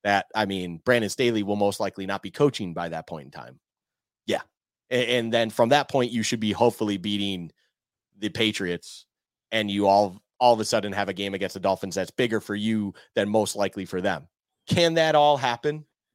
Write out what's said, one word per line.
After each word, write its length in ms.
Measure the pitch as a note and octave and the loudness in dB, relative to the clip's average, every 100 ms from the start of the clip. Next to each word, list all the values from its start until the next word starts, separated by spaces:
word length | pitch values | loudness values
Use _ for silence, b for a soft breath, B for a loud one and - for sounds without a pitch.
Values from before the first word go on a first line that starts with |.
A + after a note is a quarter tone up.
| G2+ | 0
that, 220 | G2 - | 0 0
I 120 | A2 G2+ | -2 -2
mean, 340 | F#2+ F2 E2 - | -2 -6 -6 2
Brandon 240 | A#2+ G2+ | 2 2
Staley 340 | - A#2+ A2 | 0 2 2
will 140 | G2+ G#2 | 0 0
most 240 | G2+ - | 0 0
likely 240 | G2 - F#2+ | -6 -6 -6
not 160 | G2 | -6
be 100 | F#2+ | -8
coaching 420 | - D3 - F#2 | 2 2 2 -8
by 140 | E2 E2+ | -6 -6
that 200 | D#2+ - | -8 -10
point 180 | D#2+ C#2 | -14 -14
in 60 | |
time? 280 | D2+ B1 C2 _ _ _ _ _ _ - | -18 -20 -20 _ _ _ _ _ _ -4
Yeah. 160 | - - _ _ _ - | -4 -6 _ _ _ -4
A-, 280 | B2 A#2+ B2 | -2 0 0
and 160 | A2+ | 2
then 160 | A#2 A2+ | 0 0
from 200 | A#2 A#2 | 2 4
that 200 | C#3+ - | 4 2
point, 220 | C3+ B2 | 0 0
you 120 | A#2 | 0
should 160 | G#2+ A#2 | -2 -2
be 140 | G#2+ | -2
hopefully 440 | F#2+ A#2 - G#2+ G2 | 2 2 2 -2 -2
beating 540 | G#2 G2+ G2+ F#2 E2 _ _ _ _ _ _ G2+ | -2 -2 -2 -4 -8 _ _ _ _ _ _ -8
the 120 | G#2 | -6
Patriots, 760 | - A2 G#2+ F2+ E2+ - - _ _ _ _ - | 0 0 0 -4 -6 -8 -20 _ _ _ _ -6
and 180 | A2+ G#2 | -2 0
you 160 | G2+ G2 | 2 4
all, 340 | G2+ G2+ F#2+ _ - | 4 4 -2 _ 2
all 140 | B2 | 4
of 60 | A2 | 4
a 60 | G#2+ | 2
sudden 280 | A2 G2+ | 0 0
have 160 | G2 G2+ | -4 -4
a 40 | |
game 200 | F#2 G2 | -4 -4
against 220 | F#2+ F#2+ F#2+ | -4 -6 -2
the 40 | |
Dolphins 360 | G2 F#2+ G2 F#2+ | -2 -2 -4 -4
that's 160 | F2+ | -6
bigger 280 | - A#2+ A2 | -2 0 -2
for 160 | - G#2 | -4 -4
you 380 | A2 A2 G2+ b b A2+ | -2 -2 -4 b b -2
than 120 | G2+ | 0
most 280 | A2 G2+ G2+ | 0 0 -2
likely 300 | G2 G2+ F#2 | -4 -4 -8
for 140 | F2+ | -4
them. 280 | F#2+ D#2 - _ _ _ - | -2 -4 -8 _ _ _ -2
Can 260 | F3 E3+ | 2 2
that 220 | E3 D#3+ D3+ | 4 4 6
all 220 | D3 C#3 | 6 4
happen? 480 | B2 A#2 D3 D#3 - _ _ | 0 -2 -4 -6 -14 _ _